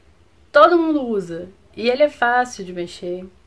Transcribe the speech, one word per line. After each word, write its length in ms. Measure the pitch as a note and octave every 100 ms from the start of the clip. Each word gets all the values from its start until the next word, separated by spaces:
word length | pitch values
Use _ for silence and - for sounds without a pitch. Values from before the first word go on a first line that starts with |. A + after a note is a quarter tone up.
| _ _ _ _ _
todo 260 | D4 E4 F4
mundo 240 | D#4+ D4
usa 480 | A#3+ G3+ E3+ E3 F#3 - _ -
e 140 | A#3
ele 140 | C4
é 60 | D4
fácil 540 | - A#3+ B3 B3 -
de 80 | F#3
mexer. 540 | F3+ F3 - F3+ F3+ F#3+ -